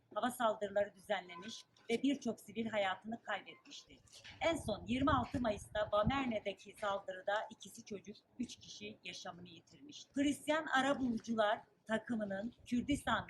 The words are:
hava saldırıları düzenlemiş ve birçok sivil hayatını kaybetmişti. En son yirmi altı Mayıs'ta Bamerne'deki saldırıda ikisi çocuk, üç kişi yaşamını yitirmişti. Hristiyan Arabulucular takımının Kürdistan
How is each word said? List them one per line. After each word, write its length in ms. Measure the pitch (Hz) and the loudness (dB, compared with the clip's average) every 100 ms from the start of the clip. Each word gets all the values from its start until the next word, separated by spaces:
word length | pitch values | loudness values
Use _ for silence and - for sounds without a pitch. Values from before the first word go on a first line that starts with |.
| _ 208 | _ -2
hava 160 | 240 | 0
saldırıları 600 | 247 226 208 202 202 202 - | 2 2 2 2 2 2 -2
düzenlemiş 720 | - 196 180 175 208 - - _ - | -2 -2 -2 -10 -10 -12 -14 _ -2
ve 140 | 233 | 2
birçok 360 | 269 277 233 220 | 2 2 -2 -6
sivil 260 | - 208 220 | -6 -4 -2
hayatını 560 | 214 196 - 214 226 | 2 2 0 -6 -8
kaybetmişti. 760 | - 196 170 156 - - - - - - - - | -4 -6 -6 -18 -18 -18 -18 -20 -20 -20 -18 0
En 140 | 311 320 | 2 2
son 260 | - 190 180 | 0 -4 0
yirmi 240 | 254 277 | 2 4
altı 280 | 262 233 269 | 4 2 0
Mayıs'ta 500 | 240 202 - 208 214 | 0 0 -2 -2 2
Bamerne'deki 840 | 208 214 277 262 208 196 196 202 - | 4 4 2 0 -2 -2 -6 -10 -4
saldırıda 520 | 208 196 190 185 190 208 - | -2 0 -4 -4 0 0 -2
ikisi 360 | 220 - - - | -10 -16 -16 -10
çocuk, 320 | 196 - - _ - | -10 -10 -16 _ -8
üç 160 | 233 - | -6 -8
kişi 420 | - - 208 - | -14 -12 -12 -10
yaşamını 440 | 180 175 190 175 175 | -12 -10 -10 -12 -14
yitirmişti. 640 | 165 - - 294 - - 269 | -18 -20 -20 -16 -16 -6 0
Hristiyan 500 | 285 - - 311 311 | 0 0 2 2 4
Arabulucular 960 | 269 277 285 254 226 233 220 208 233 - _ - | 4 4 4 2 0 0 4 4 4 -2 _ -2
takımının 680 | 220 - 226 202 190 233 - - | -2 0 -2 -2 -2 -4 -8 -2
Kürdistan 640 | 247 - 285 - 214 | 0 2 0 2 2